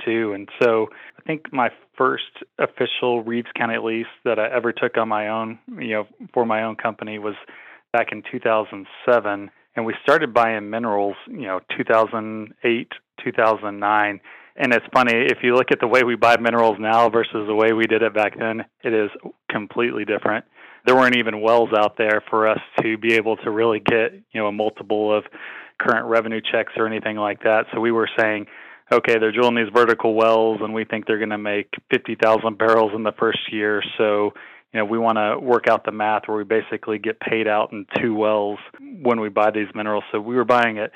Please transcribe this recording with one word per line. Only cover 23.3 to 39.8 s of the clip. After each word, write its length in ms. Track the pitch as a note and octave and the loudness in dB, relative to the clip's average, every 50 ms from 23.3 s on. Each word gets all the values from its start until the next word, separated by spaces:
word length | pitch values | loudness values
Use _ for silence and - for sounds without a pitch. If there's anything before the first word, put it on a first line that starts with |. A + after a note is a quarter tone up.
| A2 - | -2 -4
to 140 | - A#2+ | -4 -4
really 280 | G#2+ G#2+ A2+ A#2 A2 G#2+ | -2 0 2 2 0 0
get, 320 | G2+ - A#2+ A2+ A2 - - G3 - _ - | 0 0 2 2 2 0 -4 -8 -16 _ -8
you 80 | A2+ | -4
know, 60 | G#2+ G#2 | -4 -4
a 40 | |
multiple 640 | G#2 G#2 G#2+ G#2+ - - G#2 G2 G#2+ G#2+ G#2+ G#2+ G#2+ G#2+ | -2 -2 -2 -2 -4 -6 -6 -4 -2 -2 0 0 0 0
of 60 | G2+ - - - - - - - - - _ - | -2 -6 -12 -18 -18 -18 -18 -18 -20 -14 _ -4
current 280 | - - A#2+ A2+ B2 A#2 | -2 0 0 0 0 0
revenue 340 | A2+ A#2 A2 A2+ A2 A2 | 0 0 0 -2 -4 -6
checks 320 | G#2+ - - A#2 A2 - - | -6 -4 -2 -2 -4 -4 -4
or 100 | - A2+ | -4 -4
anything 300 | A2 A2 G#2+ G#2+ A2+ G#2+ | -4 -4 -4 -6 -6 -4
like 260 | G#2+ G#2 G#2 G2+ - - | -4 -4 -4 -4 -2 0
that. 240 | A2+ A2 A2 A2+ - - | 2 2 2 0 -2 -4
So 60 | A2+ | -2
we 140 | A2 A#2 A#2 | 0 0 0
were 160 | A2+ A2 F#2+ - - | 0 0 -2 0 0
saying, 280 | A2+ A2 G#2+ G#2 G#2 - - - - - - - _ _ | 0 0 0 -4 -6 -12 -16 -20 -20 -20 -20 -20 _ _
"Okay, 260 | B2+ A#2+ - - A#2 A2+ | 0 2 4 2 2 2
they're 140 | A2 A2 | 2 2
drilling 240 | G#2 A2+ B2 A#2+ A#2 | 2 2 2 2 2
these 160 | A#2 A2+ G2+ G2 | 2 0 2 4
vertical 400 | A#2+ A#2+ A2+ A#2 - - A#2 G#2+ | 4 4 4 4 2 0 0 2
wells, 460 | A2 A2+ A2+ A2+ A2+ A2 A2+ A2 G#2 | 4 4 4 4 4 4 2 0 -2
and 120 | G#2+ G#2+ A2 | -4 -6 -6
we 100 | A2+ A2 | -6 -6
think 220 | - - A2 G#2 | -6 -6 -6 -4
they're 140 | - A2 G#2 | -2 -2 -2
gonna 180 | A2 G#2+ G#2+ G#2 | -2 -4 -4 -4
make 320 | G#2 G#2+ G2+ G#2 G2+ - - - - _ | -4 -4 -4 -4 -4 -6 -10 -16 -6 _
fifty 260 | - B2 - - A2+ | -4 -4 -2 -6 -2
thousand 420 | A2 - A2 A2 A2 G2+ A2+ G#2+ G2 | 2 4 4 4 4 2 -2 -2 0
barrels 340 | A2 A2+ A2+ A2+ A2+ G#2 G2+ | 2 4 6 4 4 2 0
in 100 | A2 A2+ | -2 -4
the 100 | A2 - | -4 -2
first 400 | - A#2 A2+ G2+ - - - A#2 | 0 0 0 0 -2 -6 -8 -6
year. 280 | G#2+ G#2 G#2+ G#2+ G2+ G2+ - - - | -4 -2 -2 -2 -2 -4 -6 -2 0
So, 360 | A2+ G#2+ G#2 G#2 G#2 G#2 - - - - - - _ _ - | 0 2 2 2 0 -2 -4 -8 -14 -20 -20 -20 _ _ -6
you 60 | A2+ | -4
know, 40 | G#2+ | -4
we 140 | G2+ A2 A#2 | -2 -2 0
wanna 420 | A2+ A2+ A2 A2 G#2+ G#2 A2+ C#3+ | 0 0 0 0 0 0 -2 -2
work 300 | C#3+ B2+ A#2+ A2+ - B2 | 0 2 2 2 4 4
out 160 | A2+ - - | 2 2 2
the 80 | A2 G#2 | -4 -4
math 340 | G#2+ G#2+ G#2+ G#2+ G#2 - - | -2 -2 0 0 -2 -2 -4
where 80 | A2 | -4
we 80 | G#2+ G#2 | -6 -2
basically 540 | G2 A2+ A2 G#2 - A2+ G#2 - - G#2+ G2+ | 0 0 0 0 -2 -8 -8 -6 -6 -6 -4
get 240 | G2+ A2 A2 - | -4 -6 -6 -6
paid 260 | - - A#2 A2+ A2 G#2+ | -4 -4 -2 -2 0 0
out 240 | G#2+ G#2+ - - | 0 0 0 -2
in 140 | - G#2 G2 - - - | -4 -10 -12 -6 -4 -2
two 160 | - A#2+ A2 | -2 0 0
wells 460 | G#2+ G#2+ G#2+ G#2+ G#2+ G#2 G#2 G#2 G2+ - - - - C4+ C#4+ C4+ F#3+ | 0 0 2 2 0 0 -2 -4 -8 -12 -18 -20 -20 -20 -18 -18 -4
when 200 | C#3+ B2 A#2+ A2+ | -2 0 0 0
we 80 | G#2+ G#2+ | -2 -2
buy 220 | G2 A2 G#2 G#2+ | 0 2 2 2
these 220 | G#2+ G#2+ G#2 G2 - | 2 0 -4 -4 -6
minerals." 300 | G#2+ | -6